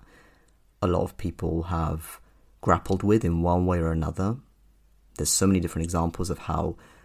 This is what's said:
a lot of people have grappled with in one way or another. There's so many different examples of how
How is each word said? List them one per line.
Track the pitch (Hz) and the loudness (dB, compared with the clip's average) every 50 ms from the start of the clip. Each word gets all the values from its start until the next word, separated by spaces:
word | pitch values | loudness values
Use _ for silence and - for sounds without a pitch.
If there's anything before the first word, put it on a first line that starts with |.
| - _ - - - _ _ _ _ _ _ _ _ _ _ _ - | -16 _ -20 -20 -20 _ _ _ _ _ _ _ _ _ _ _ 0
a | 92 | 0
lot | 87 90 - | 0 0 0
of | - - | -4 -6
people | - - 87 82 - - 85 82 82 82 | -8 -8 -8 -6 -4 -4 -2 -2 -2 -2
have | 87 87 82 80 80 80 80 82 - - - - _ _ _ _ _ _ _ | -2 -2 -2 -2 -2 -4 -6 -8 -12 -18 -20 -20 _ _ _ _ _ _ _
grappled | - - 87 80 - - 98 92 - | 0 2 2 2 2 -2 -2 0 2
with | 101 104 110 110 | 4 4 4 4
in | 87 85 82 | 2 0 2
one | 82 87 87 90 90 | 2 2 4 4 4
way | 90 90 87 | 2 2 2
or | 82 82 82 | 2 0 0
another. | 80 78 76 78 - 92 98 117 135 - _ _ _ _ _ _ _ _ _ _ _ _ _ _ | 0 -2 -2 -2 -2 -2 -2 -2 -4 -8 _ _ _ _ _ _ _ _ _ _ _ _ _ _
There's | - 76 - | -6 -2 -2
so | - - 95 | 0 2 4
many | 98 95 92 | 4 4 4
different | 85 85 - 82 82 | 2 0 -4 -4 -4
examples | 82 85 85 82 85 82 - 90 82 | -2 0 0 0 0 -2 -4 -4 -4
of | 87 - | -4 -6
how | - - 80 78 82 80 85 - - - - - - | -4 -4 -4 -2 -2 -2 -4 -8 -14 -20 -20 -20 -20